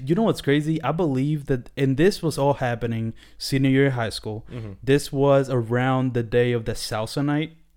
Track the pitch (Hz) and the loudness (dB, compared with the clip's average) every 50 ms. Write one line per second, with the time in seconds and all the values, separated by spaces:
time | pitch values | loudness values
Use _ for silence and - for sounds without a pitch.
0 | 131 131 170 202 226 196 151 - - 139 139 151 151 156 160 151 - 131 156 165 | -2 -2 0 2 2 2 0 0 2 2 2 2 2 0 -2 -2 -2 -2 -2 0
1 | 185 151 135 127 135 147 156 151 135 - 139 127 - - - - 139 135 135 127 | 0 0 0 0 0 0 -2 -2 -2 -2 -4 -4 -4 -8 -6 -2 0 0 2 4
2 | 165 202 196 - - 156 - - 139 143 135 - 135 123 120 113 120 117 117 113 | 4 2 2 2 -2 -4 -2 0 0 0 0 0 0 -2 -2 -2 -4 -4 -4 -2
3 | 113 110 110 - - - - - - - 139 131 135 135 131 135 139 139 127 123 | -4 -4 -6 -10 -14 -20 -16 -12 -6 -2 0 2 2 4 4 4 4 4 2 0
4 | 113 107 - - - 107 107 113 - - - 123 110 104 95 - - 120 139 143 | -4 -4 -6 -8 -8 -8 -10 -10 -10 -12 -14 -12 -12 -12 -14 -6 0 2 2 2
5 | - - - 139 139 139 139 139 139 135 135 123 113 110 120 123 127 131 131 131 | 2 0 -2 2 4 4 6 4 4 2 0 -2 0 0 0 0 2 2 2 0
6 | 127 131 117 120 117 107 117 120 120 123 120 117 113 117 107 - - - 120 107 | 0 0 0 -2 -2 0 2 2 2 2 2 -2 -2 -4 -6 -6 -6 -6 -6 -6
7 | 110 - - 147 143 143 147 151 160 160 160 - _ _ _ | -6 -4 -4 -4 -2 -2 -2 -2 -4 -6 -8 -18 _ _ _